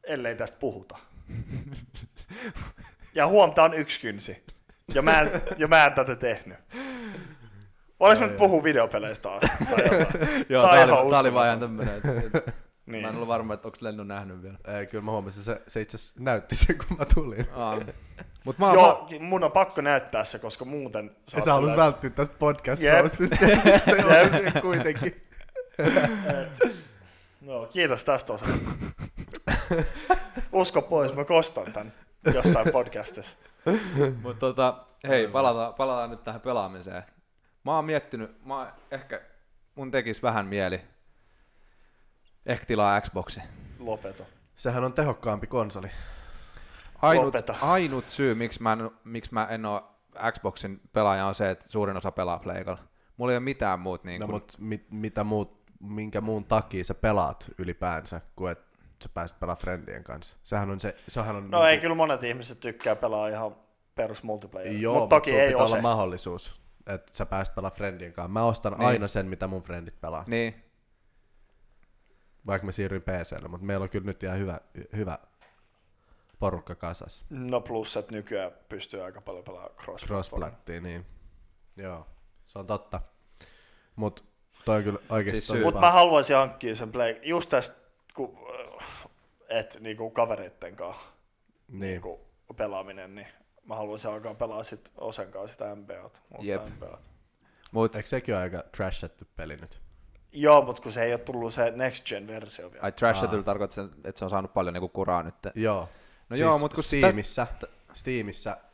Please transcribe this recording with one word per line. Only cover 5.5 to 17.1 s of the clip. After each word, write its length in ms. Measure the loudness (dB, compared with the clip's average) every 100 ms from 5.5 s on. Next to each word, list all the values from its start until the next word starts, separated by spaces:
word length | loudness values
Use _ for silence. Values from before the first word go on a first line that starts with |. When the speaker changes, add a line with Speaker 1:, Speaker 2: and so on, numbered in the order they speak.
| -2
Speaker 1:
ja 100 | 6
mä 180 | 8 8
en 80 |
tätä 220 | 6 0 -2
tehnyt. 420 | -2 -4 -8 -20 _ -14 -12 -12 -12 -14 -16 -18 -20 -20 -20 -20 _ _
Olis 200 | 8 8
mä 60 | 4
Speaker 2:
Joo, 60 |
Speaker 1:
nyt 80 | 4
Speaker 2:
joo. 80 | 6
Speaker 1:
puhua 160 | 6
videopeleistä 600 | 4 4 2 0 -4 -8 -8
taas? 120 | -2 -2 0 0
Tai 140 | 2 4 4
jotain. 460 | 2 0 0 -2 2
Speaker 3:
<laughs> 0 |
Joo, 120 | 6 10
Speaker 1:
Tää 40 |
on 60 | 10
Speaker 3:
tää 60 | 10
oli, 60 |
Speaker 1:
ihan 180 | 8 8
Speaker 3:
tää 100 | 6
oli 140 | 6
vaan 140 | 4 4
ihan 160 | 2
Speaker 1:
uskomatonta. 360 | -4 -4 -4 -2
Speaker 3:
tämmönen, 220 | -2 -2 0
et, 100 | -2 -2
et 160 | -12 -16 _ -12
Speaker 1:
Niin. 160 | -10
Speaker 3:
mä 60 | -8
en 60 | -6
ollut 120 | -2
varma, 260 | -2 -2
että 140 | -8 -10
onks 140 | -10
Lennu 220 | -10 -10
nähnyt 380 | -10 -10 -10 -14
vielä. 140 | -16 -16 -10
Speaker 2:
Ei, 200 | -8 -6
kyllä 160 | -8
mä 80 | -4
huomasin, 320 | -6 -6 -10
se, 180 | -8 -8 -6
se 140 | -8
itse 140 | -8 -10
asiassa 180 | -12 -6
näytti 360 | -2 -2 0 4
sen, 220 | 4 4
kun 200 | -4 -4
mä 80 | 4